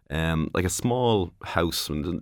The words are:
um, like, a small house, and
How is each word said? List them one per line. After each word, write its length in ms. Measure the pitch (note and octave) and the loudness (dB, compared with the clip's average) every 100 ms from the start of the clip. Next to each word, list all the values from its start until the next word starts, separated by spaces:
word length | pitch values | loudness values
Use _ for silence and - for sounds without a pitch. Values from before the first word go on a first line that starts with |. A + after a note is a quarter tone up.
| - | -6
um, 400 | D#2 E2 D#2+ - | -2 0 0 0
like, 120 | - F2+ | 0 0
a 40 | |
small 640 | - B2 B2 A#2+ G#2+ E2+ - | 0 -2 2 4 2 0 -6
house, 460 | - E2+ E2+ - - | -4 0 0 0 -4
and 320 | D2+ D#2 F2 | -4 -2 -4